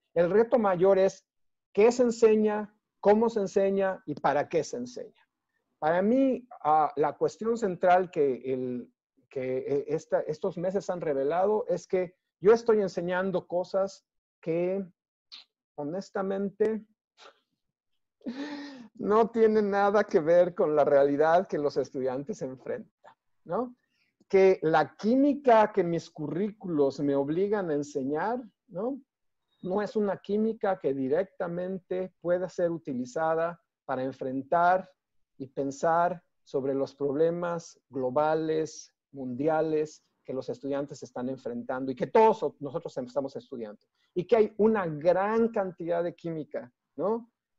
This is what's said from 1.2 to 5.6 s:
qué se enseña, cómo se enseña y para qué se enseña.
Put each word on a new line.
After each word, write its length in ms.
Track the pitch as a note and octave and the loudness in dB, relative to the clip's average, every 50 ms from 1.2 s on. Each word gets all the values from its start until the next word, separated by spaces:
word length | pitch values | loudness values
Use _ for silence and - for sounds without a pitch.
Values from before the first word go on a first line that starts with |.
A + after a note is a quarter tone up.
| _ _ _ _ _ _ _ _ _ _ - | _ _ _ _ _ _ _ _ _ _ 2
qué 180 | G3+ G#3 A#3+ | 4 4 6
se 100 | B3 B3+ B3 | 6 4 2
enseña, 680 | A#3+ A3+ - A#3+ A3 G#3+ G#3+ G#3+ G#3+ G#3 G#3+ G#3 - _ _ _ _ _ _ | 2 2 4 4 6 6 4 2 0 0 -4 -6 -10 _ _ _ _ _ _
cómo 300 | - G3+ G#3 G#3+ A#3 A3+ | 4 4 6 6 4 2
se 120 | A3+ A3 | 0 -2
enseña 640 | G3 F3+ - G3+ G3 G3 G3 G3 G3 F#3+ F#3 - - | -2 0 2 2 2 2 2 0 0 -2 -2 -6 -8
y 80 | - D3 | -10 -6
para 340 | - - D3+ C3+ C#3+ C3+ - | -2 0 0 0 0 0 -2
qué 160 | - D#3+ - | -2 -4 -2
se 140 | - - B2 | -4 -6 -10
enseña. 440 | B2 - - - - - _ _ _ _ _ _ _ _ _ _ | -10 -10 -12 -14 -16 -16 _ _ _ _ _ _ _ _ _ _